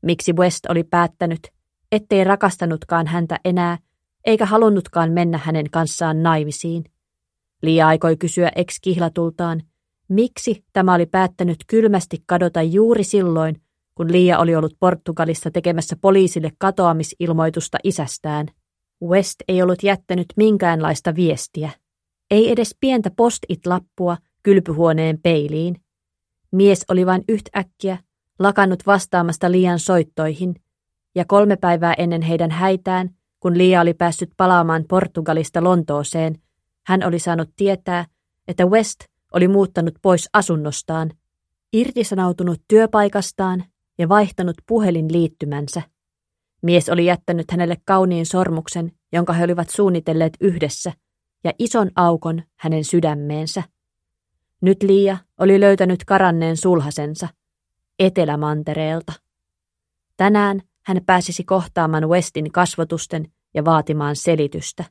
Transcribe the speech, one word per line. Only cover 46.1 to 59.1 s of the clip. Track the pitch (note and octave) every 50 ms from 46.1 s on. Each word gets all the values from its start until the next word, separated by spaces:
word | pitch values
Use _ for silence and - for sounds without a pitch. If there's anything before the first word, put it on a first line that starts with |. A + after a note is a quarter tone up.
| _ _ _ _ _ _ _ _ _ _
Mies | - E3+ F3 F3 D#3+ -
oli | E3+ F3 E3+
jättänyt | F3 F3+ E3+ _ - F3 E3+ D#3+ -
hänelle | F3+ F3 F3 E3+ F3 E3+ _
kauniin | - G3 F#3+ F#3+ F#3 F3 E3+ E3
sormuksen, | E3 - F#3 F#3 F3+ E3 D#3+ D#3+ - - F3 E3 E3+ _ _ _ _ -
jonka | E3+ F3 F3 E3
he | E3 F3
olivat | E3+ F3 F3 E3 -
suunnitelleet | - - G#3 F#3+ F3+ E3+ D#3+ - D#3+ D#3+ D#3+ D#3+ D#3 -
yhdessä, | - G3 F3 E3+ D#3 C#3+ - - - F3+ D#3+ _ _ _ _ _ _ _ _ _ _
ja | E3+ - _
ison | A#3 A#3 - A#3 G#3 F3+ -
aukon | - F3+ E3+ E3+ E3 - E3 D#3+ E3 E3 _ _ _
hänen | - D#3+ D#3+ D#3+ D3+
sydämeensä. | - - F3 E3 D#3 D3+ D3 D3 D3 D3+ D3+ D#3 D#3+ - - E3 _ _ _ _ _ _ _ _ _ _ _ _ _ _ _ _ _ _ _
Nyt | - F#3 G3 F#3+ G3+
Lia | G3 G3 G3 G3+ G3 F#3+ F#3 _ _ _ _
oli | F#3+ G3 G3 G3
löytänyt | G3+ G3+ G3 F#3+ G3 F3+ F3+ F3+ -
karanneen | - G3+ F#3+ G3 F3+ E3+ E3 E3 E3 E3 D#3+
sulhasensa | - F#3+ F3+ E3 C#3 D3 D3 - D3+ D3 D#3 - - E3 _ _ _ _ _ _ _ _ _ _ _ _ _ _
Etelämantereelta. | F#3+ F#3+ F#3 - E3+ D3+ - D3 D3+ D3+ D3+ D3+ D3+ D#3 D3+ D#3 D#3 D#3 D#3+ E3 D#3+ -